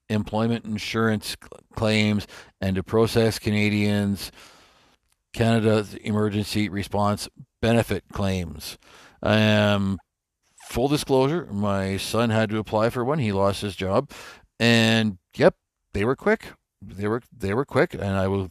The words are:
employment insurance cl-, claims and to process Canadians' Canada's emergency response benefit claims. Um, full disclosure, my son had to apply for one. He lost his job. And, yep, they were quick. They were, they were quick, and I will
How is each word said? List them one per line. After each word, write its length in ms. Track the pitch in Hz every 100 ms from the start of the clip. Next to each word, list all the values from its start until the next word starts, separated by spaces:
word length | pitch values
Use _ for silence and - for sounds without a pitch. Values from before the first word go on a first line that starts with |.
| -
employment 560 | 107 98 107 117 113
insurance 720 | 110 104 - 113 113 104 - -
cl-, 180 | - - _ -
claims 500 | 110 107 107 104 - - - _
and 160 | 98 95
to 40 |
process 560 | - 113 113 117 113 -
Canadians' 920 | 113 104 104 104 104 104 101 98 - - - - - _ _ _ _ _ _
Canada's 640 | - 113 113 110 107 98 95
emergency 720 | 110 104 107 101 101 107 101
response 580 | 98 95 101 104 104 - - - _
benefit 440 | 113 117 - 98 -
claims. 640 | - 98 95 85 - - - - - - _
Um, 800 | - 107 107 104 104 101 98 92 - _ _ _ _ _ -
full 180 | 117 139
disclosure, 580 | 147 - 131 135 170 -
my 460 | 101 101 98 95 98
son 320 | - 110 117
had 200 | 110 107
to 100 | 110
apply 320 | 104 107 113
for 120 | 123
one. 160 | 120 156
He 140 | 107
lost 280 | 95 98 101
his 140 | 104 -
job. 340 | 92 107 143 - - - _ -
And, 600 | 117 117 113 113 110 92 _ -
yep, 220 | 160 - _ _ _
they 140 | 101 110
were 100 | 135
quick. 380 | 202 220 - - _ _
They 280 | 98 92 104
were, 120 | 120 - 117
they 160 | 98
were 120 | 110 143
quick, 280 | 131 170
and 100 | -
I 260 | 98 98 95
will 180 | 98 95